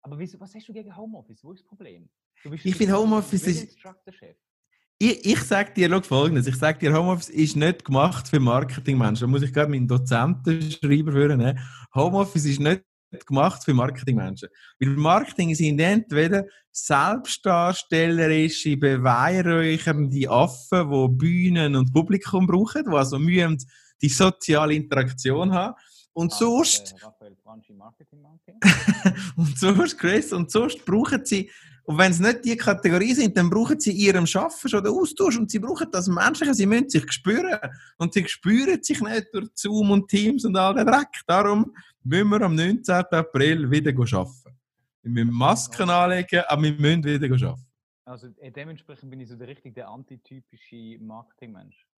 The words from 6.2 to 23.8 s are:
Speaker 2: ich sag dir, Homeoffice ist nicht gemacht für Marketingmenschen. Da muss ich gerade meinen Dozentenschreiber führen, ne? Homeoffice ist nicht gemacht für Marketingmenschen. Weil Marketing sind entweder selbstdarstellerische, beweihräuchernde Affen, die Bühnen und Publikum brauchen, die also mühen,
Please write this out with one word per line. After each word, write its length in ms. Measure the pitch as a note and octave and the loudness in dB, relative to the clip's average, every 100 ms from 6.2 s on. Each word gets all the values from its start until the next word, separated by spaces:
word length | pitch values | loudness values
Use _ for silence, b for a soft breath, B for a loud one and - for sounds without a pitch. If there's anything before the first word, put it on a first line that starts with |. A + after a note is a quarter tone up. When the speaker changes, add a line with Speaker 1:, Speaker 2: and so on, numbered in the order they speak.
| D3+ D#3 B2 | 2 0 -2
Speaker 2:
ich 80 | B2+ | 0
sag 220 | D3+ D#3 | -2 0
dir, 160 | D3+ | 2
Homeoffice 340 | D#3 F3+ F3+ - | 2 2 -2 -4
ist 280 | - D#3 D3 | 0 0 2
nicht 280 | D#3 F3+ | 0 0
gemacht 440 | - C3+ D#3+ F3+ - | 0 2 2 0 -2
für 100 | D3+ | 2
Marketingmenschen. 880 | B2+ B2 C3 - C#3 C3+ A2 A2 B2 | 4 2 0 -6 -2 0 2 0 0
Da 40 | |
muss 120 | C#3 | 0
ich 100 | C#3 | 0
gerade 160 | C#3+ D3 | 0 0
meinen 180 | C#3 A#2+ | 0 0
Dozentenschreiber 1200 | B2 B2+ A#2 C3+ C3 D3 D#3+ D#3 D3+ C#3+ C#3+ D#3 | 0 0 0 0 0 -2 -2 -4 -6 0 2 2
führen, 260 | C#3 D3 C3+ | 2 2 4
ne? 180 | A#2+ C3 B B B | 0 -2 B B B
Homeoffice 500 | C3 D#3 G3 G3 E3+ | 0 0 2 0 0
ist 160 | D3 C#3 | -2 0
nicht 240 | D3 F#3+ _ _ _ - - | 0 0 _ _ _ -20 -4
gemacht 380 | C#3 D#3+ - | 2 2 0
für 100 | - | 0
Marketingmenschen. 760 | B2+ B2+ B2+ C3 A#2 F#2+ F#2+ - b b b | 0 0 -4 -2 -2 -2 -10 -16 b b b
Weil 120 | C3 | -2
Marketing 600 | C#3 D3+ F#3+ C#4 - E3+ D#3 | 0 2 2 0 -4 -2 0
sind 240 | D#3 D3 | 0 2
entweder 640 | E3 G#3 A3 D3 E3 G3 G3 B B | 2 2 0 0 2 0 -4 B B
selbstdarstellerische, 2000 | - - C#3+ D#3+ A#3 - - F#3+ F3 F3 F#3 - D#3+ E3 E3 D#3+ D#3 D#3+ D#3 D#3 C#3 | -12 0 2 2 -2 -6 -6 0 2 2 -2 -2 0 2 2 2 2 0 -2 -2 2
beweihräuchernde 1500 | C#3+ C3+ B2+ A#2+ C#3+ F#3 F3 E3 D#3+ D#3+ E3+ D3+ C#3+ C#3 C3 | 2 2 2 2 2 0 0 0 0 -2 -2 0 0 -2 0
Affen, 580 | B2 D3+ - - F#3 D#3 | 2 2 -2 -2 -2 0
die 180 | C#3 C3 B2+ | 0 2 2
Bühnen 580 | D#3+ F3 F3+ E3+ D3+ C#3 | 0 2 2 2 2 2
und 160 | B2+ | 2
Publikum 540 | C#3 E3 F3 - F#3+ F#3 | 2 2 -2 -2 0 2
brauchen, 380 | F3+ A3 D4+ C#4+ | 2 0 -2 0
die 80 | D3+ | 0
also 220 | C#3 C#3 | 0 0
mühen, 400 | D#3 F3+ E3+ D#3 - b | 0 2 2 -2 -6 b